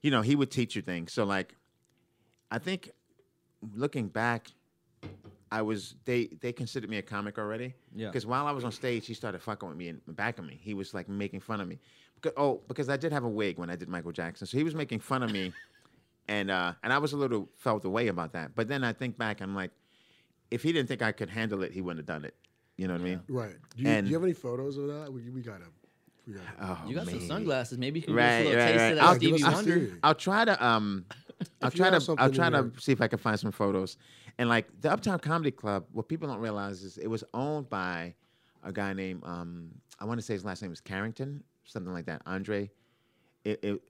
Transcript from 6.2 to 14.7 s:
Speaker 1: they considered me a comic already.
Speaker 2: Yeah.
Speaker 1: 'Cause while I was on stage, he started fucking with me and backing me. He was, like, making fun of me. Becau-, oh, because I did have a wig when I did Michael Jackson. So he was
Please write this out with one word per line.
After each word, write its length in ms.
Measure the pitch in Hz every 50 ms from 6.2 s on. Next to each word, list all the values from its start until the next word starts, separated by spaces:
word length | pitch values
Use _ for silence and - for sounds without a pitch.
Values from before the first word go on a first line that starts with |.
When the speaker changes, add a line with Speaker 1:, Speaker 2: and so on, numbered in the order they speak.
| 117 - - -
Speaker 1:
they 120 | - 123
considered 360 | 117 - 123 110 - 135 107 101
me 60 | 110
a 60 | 101
comic 360 | 92 - 107 101 101 104 101 113
already. 360 | 107 104 110 113 123 127 127 _ _ _ -
Speaker 2:
Yeah. 160 | 110 113 104
Speaker 1:
'Cause 140 | - 127 104
while 200 | 110 123 135 143
I 60 | 147
was 120 | 143 135 120
on 80 | 120
stage, 340 | - - - 127 120 113 -
he 80 | - 113
started 260 | - - 110 92 87
fucking 260 | - 113 104 101 101 87
with 80 | 76 82
me 100 | 90 85
and 120 | 82 65 _ -
backing 380 | 80 87 104 113 113 - 87
me. 120 | 71 73 78
He 120 | 82 107 104
was, 200 | 98 95 - -
like, 140 | 95 85 98
making 320 | 98 101 101 98 - 95
fun 200 | - - 110 104
of 80 | 98 90
me. 100 | 85 - _ _ _ _ - _ _ _
Becau-, 120 | - 160 - 135
oh, 240 | 143 139 120 - -
because 220 | - 131 - 143 123
I 80 | 139
did 160 | 131 139 165
have 100 | 151 143 120
a 40 | 117
wig 300 | 107 110 104 98 82 82
when 100 | 87 85
I 60 | 90
did 120 | 82 90 82
Michael 220 | 92 87 82 85
Jackson. 340 | 80 - 85 85 82 - 98
So 100 | 90 -
he 80 | 135 156
was 100 | 165